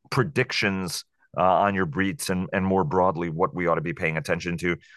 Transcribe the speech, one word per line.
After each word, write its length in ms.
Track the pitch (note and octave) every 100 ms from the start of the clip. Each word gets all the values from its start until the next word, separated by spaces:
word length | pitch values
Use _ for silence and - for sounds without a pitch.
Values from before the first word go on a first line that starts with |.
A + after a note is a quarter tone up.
| -
predictions, 920 | - A2+ C3 C3 - G#2 F#2+ F2+ - - _ _ -
uh, 60 |
on 320 | F#2 F2 G2+
your 120 | F#2+ F2
beats 420 | E2+ G2 D#2+ -
and, 200 | F#2 F#2+
and 120 | G2
more 200 | F#2+ F#2+
broadly, 460 | D#2+ F#2 F2+ D#2+ F2
what 240 | D#2 F2
we 120 | D#2 E2+
ought 100 | E2
to 40 |
be 140 | E2
paying 240 | D2+ E2+ D#2+
attention 400 | D#2 E2 F2 E2+
to. 180 | F2+ E2+ _